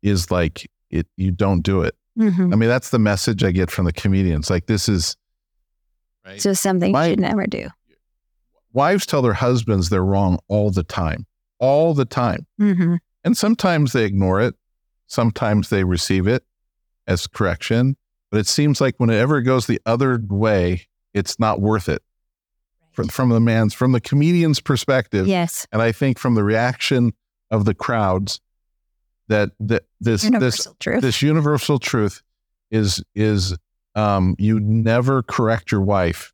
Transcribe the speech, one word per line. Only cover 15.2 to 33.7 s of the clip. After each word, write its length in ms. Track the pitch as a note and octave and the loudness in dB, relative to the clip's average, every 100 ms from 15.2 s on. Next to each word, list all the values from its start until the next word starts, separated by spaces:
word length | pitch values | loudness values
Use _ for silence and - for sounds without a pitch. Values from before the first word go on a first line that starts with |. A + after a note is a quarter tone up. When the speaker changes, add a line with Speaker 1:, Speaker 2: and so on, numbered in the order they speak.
| A#2 - A#2 G#2 F#2+ | -2 0 0 0 0
Speaker 1:
they 140 | G2+ | 0
receive 440 | F#2 F2+ - F#2+ F#2+ | 0 -2 0 0 2
it 160 | B2 - _ _ _ _ _ - | 0 -4 _ _ _ _ _ -6
as 200 | F2+ - | -4 -4
correction. 680 | - G2 E2+ - A2+ B2+ C3+ _ _ _ | -4 -2 -2 -2 0 0 -2 _ _ _
But 80 | G#2+ | -4
it 80 | G#2 | -2
seems 320 | - D3 C#3 | 0 0 2
like 140 | C3+ - | 0 0
whenever 380 | A#2 A2 B2+ D3+ | 0 2 2 0
it 60 | |
goes 240 | B2 C3 A2+ | 2 0 0
the 140 | A#2+ - | -4 0
other 340 | A#2 C3+ B2 G#2+ | 0 0 0 -2
way, 600 | G2 A2 G2+ F2+ F2+ - _ _ | -2 2 2 0 -2 -8 _ _
it's 260 | G2+ F#2+ - | -6 -4 -2
not 220 | A2 G#2 | 0 0
worth 280 | G2+ G#2+ - | 0 0 0
it 120 | D2 - _ _ _ _ _ _ _ _ | -4 -6 _ _ _ _ _ _ _ _
from, 120 | - D3+ | -8 -6
Speaker 2:
Right. 60 | |
Speaker 1:
from 180 | - B2+ | -2 0
the 100 | A#2 | 2
man's, 340 | A#2 A2+ G#2+ | 2 2 0
from 180 | - B2+ | 0 0
the 100 | B2 | 0
comedian's 580 | - C#3+ D#3 F3 E3 C#3 | 0 0 2 2 2 0
perspective. 640 | - C3 - C3 A2+ G2+ C3+ | -2 -2 0 0 0 0 0
Speaker 2:
Yes. 400 | F#3 E3+ - - | 0 -2 -6 -6
Speaker 1:
And 100 | A2 | 0
I 100 | A#2 | 0
think 260 | G#2+ C#3 A#2+ | 0 -2 -2
from 180 | B2+ A2+ | 0 2
the 80 | |
reaction 680 | G#2 A2 A#2+ B2 - C3 A#2+ - _ _ _ | 2 2 0 -2 -2 0 0 -2 _ _ _
of 140 | A2+ G2+ | 0 0
the 80 | |
crowds 680 | G2 - A#2 G2+ F#2 G2 - _ _ _ _ _ _ _ _ _ | -2 -4 -2 0 0 -2 -8 _ _ _ _ _ _ _ _ _
that, 240 | G#2+ G2+ - | 0 0 -4
that 240 | G#2+ A2+ - _ | -4 -4 -4 _
this, 220 | A#2 G#2+ | -2 0
Speaker 2:
Universal 500 | G#3+ A#3+ B2+ - - | 2 2 0 -2 -8
Speaker 1:
this, 20 | _ | _
Speaker 2:
truth. 220 | - - | -4 -2
Speaker 1:
this 200 | C3 A2 | -2 0
universal 580 | C#3+ D#3 D3 D3 - C#3+ | 0 2 0 -2 0 -2
truth 420 | - B2 G#2 - _ _ _ _ _ | -2 -2 -2 -4 _ _ _ _ _
is, 320 | A2 G#2 - - G2+ | -2 0 -2 -8 -2
is, 400 | G#2+ G#2 F#2 F2 _ | 0 0 -2 -6 _